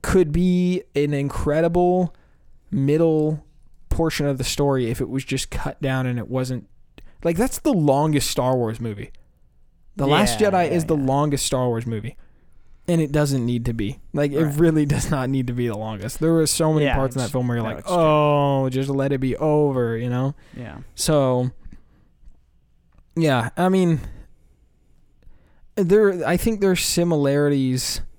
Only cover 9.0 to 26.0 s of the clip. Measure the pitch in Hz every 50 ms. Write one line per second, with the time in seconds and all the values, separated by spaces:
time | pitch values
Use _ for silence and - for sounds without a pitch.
9 | - - - - - _ _ _ _ _ _ _ - _ _ _ _ - - -
10 | 139 139 147 170 208 202 - - 214 202 190 180 175 147 165 175 156 160 160 147
11 | 135 131 135 143 147 151 143 131 - - - 127 127 123 117 113 117 123 113 107
12 | 104 131 - - - - - _ _ - - - - - - - - - 175 165
13 | 156 139 143 151 147 143 139 131 117 120 120 120 120 127 113 117 104 101 - -
14 | - - - 147 147 147 143 143 165 151 143 147 170 165 156 156 147 143 143 120
15 | - - 156 135 127 131 135 135 127 123 120 123 120 117 107 104 110 110 110 98
16 | 92 117 - - 156 165 165 165 156 143 - - 165 156 156 156 151 139 123 135
17 | 135 131 127 - 127 107 - 127 123 123 120 120 113 110 110 - - - 180 175
18 | 165 156 151 151 147 147 147 143 143 143 139 135 135 131 127 131 135 139 139 135
19 | 135 139 143 131 131 131 120 - 151 156 151 151 151 143 135 127 120 117 117 113
20 | 120 123 123 123 131 139 147 - - - - - 123 110 73 - 131 - - -
21 | - - 156 147 135 131 127 123 127 123 - - - - - - - _ _ _
22 | _ _ _ _ - - - - _ _ _ _ _ _ _ _ _ _ _ -
23 | - _ _ 165 165 151 135 123 117 120 - - 175 185 190 190 185 175 165 135
24 | - - - - - - - _ _ _ _ _ _ _ _ _ _ _ _ _
25 | _ _ _ _ - - - - _ _ _ - - - _ - 196 165 196 214